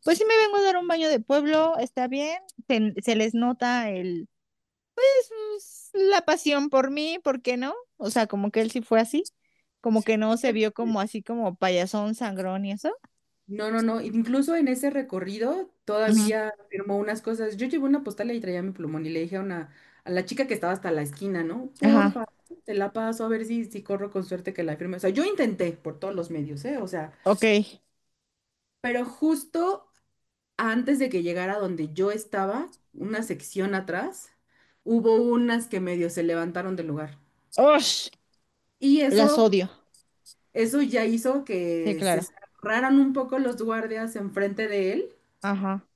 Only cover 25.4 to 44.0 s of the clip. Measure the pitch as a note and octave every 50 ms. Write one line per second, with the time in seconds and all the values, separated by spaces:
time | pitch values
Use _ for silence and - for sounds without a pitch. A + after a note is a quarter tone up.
25.4 | D4+ A3+ G#3 F3+ F3+ E3+ E3+ - _ - D3 - - F#3+ G3 F#3 E3+ E3+ E3+ D#3
26.4 | D3 C#3+ D3 C#3+ C#3+ A#3+ C#4+ C4+ G#3+ F3+ F#3 E3+ D#3 D#3 - _ _ - G3+ G3
27.4 | - A3+ G#3 G#3 G#3 - - - _ _ _ _ _ _ _ _ _ _ _ _
28.4 | _ _ _ _ _ _ _ _ - A#3+ A#3+ B3 B3 B3 - - - D#4 D#4+ C#4+
29.4 | - - _ E4 E4+ F#4 G4 G4 - _ _ _ _ _ _ _ _ _ _ _
30.4 | _ _ _ - A3 A3+ A3 A#3 B3 C4 C#4+ C#4 C4+ B3+ - F#3 E3+ E3+ F3 F3+
31.4 | F3+ F#3 G3 G#3+ G3+ F#3 F#3 D#3+ D#3 D#3 D#3 D#3+ F#3 G3+ G#3 G#3+ G#3+ - - G3+
32.4 | F#3+ F#3+ G3+ B3 D#4+ F4 - _ _ _ _ - - G3 A3 A3 A3+ A3+ F3+ C#3+
33.4 | - - - F#3+ F#3+ G3 G3+ F#3+ F#3+ F#3+ E3 F3+ A3+ E4+ F#4+ - - - _ _
34.4 | _ _ _ _ _ _ _ _ _ - A3+ A#3 G3+ A3+ A3+ A3+ A#3+ A#3+ A#3+ A#3+
35.4 | A#3+ A#3+ A#3 A#3 A#3 - - F#3+ F#3 F3+ F3+ F3 F3 E3+ E3+ F3+ E3+ E3+ E3+ E3
36.4 | E3+ E3+ E3+ F3+ F3+ F#3+ F#3+ F3+ E3+ D#3+ D3 D3+ D#3 D3+ C#3+ - _ _ _ _
37.4 | _ _ - - A#3+ C#4+ D4+ C#4+ C4 - - - - - - _ _ _ _ _
38.4 | _ _ _ _ _ _ _ _ - C#4 C#4 D4+ D4 C4+ C#4 G3+ A3+ G#3 D4 D#4
39.4 | A3+ A3 F#3+ G3 F3+ F#3+ - _ _ _ _ _ _ _ _ _ _ - - _
40.4 | _ _ _ - A3+ A3+ A#3 C#4+ C#4+ - - A#3+ A3+ A3 A3+ A3+ A3+ B3+ C4 C#4
41.4 | C#4 - A3 F#3 F3 E3+ E3+ E3 E3 G#3 - D#3+ F3 F#3+ F3 F3+ F#3 - _ -
42.4 | - - _ _ - G#3 A3 A#3 B3+ C4+ C#4 C#4 C#4 C4+ C4 C#4 C4 B3+ - C4
43.4 | C4+ B3 A#3+ - A3 A3+ A3+ A3+ A3 G#3+ A3 A3